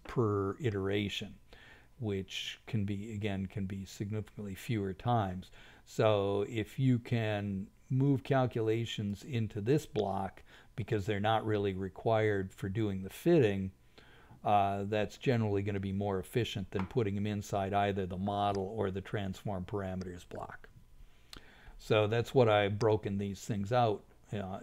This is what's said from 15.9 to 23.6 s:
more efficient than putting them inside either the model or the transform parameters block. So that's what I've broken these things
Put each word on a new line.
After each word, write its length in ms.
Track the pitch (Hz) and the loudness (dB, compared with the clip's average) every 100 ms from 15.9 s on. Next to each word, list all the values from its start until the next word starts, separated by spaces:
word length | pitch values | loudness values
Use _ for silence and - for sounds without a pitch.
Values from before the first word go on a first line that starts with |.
more 260 | 95 101 95 | -2 0 -2
efficient 500 | 90 123 110 104 95 | -2 -2 -2 -4 -4
than 140 | 98 92 | -4 -2
putting 280 | 127 104 101 | 0 0 0
them 120 | 104 | -2
inside 460 | 104 - 101 98 | -4 -2 -2 0
either 320 | 101 101 98 90 | 2 2 0 -2
the 120 | 90 | -2
model 560 | 101 101 101 98 95 110 | -2 2 2 2 -2 -2
or 160 | 101 | -2
the 80 | 95 | -2
transform 640 | - 110 95 92 - 95 | -6 -4 -4 -6 -4 -4
parameters 640 | 90 104 95 92 92 87 - | -4 -4 -4 -4 -8 -10 -12
block. 400 | - - - - - - - - - - - - - - - | -12 -10 -12 -18 -20 -20 -20 -20 -20 -20 -20 -20 -20 -20 -10
So 300 | - 110 104 | 2 4 4
that's 260 | 117 113 | 2 0
what 160 | 135 113 | 4 6
I've 280 | 104 101 104 | 6 4 2
broken 400 | 113 107 104 101 | 2 2 0 -4
these 240 | 101 95 | -4 -6
things 300 | - 101 | -6 -4